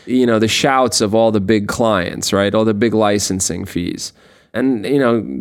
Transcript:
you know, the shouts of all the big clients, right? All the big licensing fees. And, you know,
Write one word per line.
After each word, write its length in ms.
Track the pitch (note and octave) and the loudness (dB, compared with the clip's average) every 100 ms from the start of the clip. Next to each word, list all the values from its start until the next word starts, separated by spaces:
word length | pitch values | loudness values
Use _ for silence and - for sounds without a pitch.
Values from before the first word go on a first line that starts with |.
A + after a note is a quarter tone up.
| - | -4
you 200 | B2+ A#2+ | 0 2
know, 120 | A2 | 2
the 80 | A2 | 2
shouts 520 | - C#3+ C3+ B2 - | 0 2 2 2 0
of 140 | G#2+ | 0
all 160 | A2 A2+ | 2 2
the 100 | G#2+ | 2
big 260 | G2 A2 G#2 | 2 0 0
clients, 640 | - A#2 G2+ F2 - - | -2 0 0 -2 -6 -2
right? 200 | G2 G2+ | 0 2
All 100 | G#2+ | 2
the 100 | A2 | 0
big 200 | G#2 A#2 | 2 0
licensing 720 | A2 G#2 G#2 - F#2+ - F2+ | 2 2 0 -2 -4 -4 -6
fees. 480 | F#2+ F2 F2 - - - _ _ _ | -6 -6 -6 -8 -12 -16 _ _ _
And, 320 | A2+ C3 A#2+ G2+ | -4 -2 -2 0
you 120 | C#3 | 0
know, 200 | B2+ A#2 C2+ C2+ | 2 0 -2 -6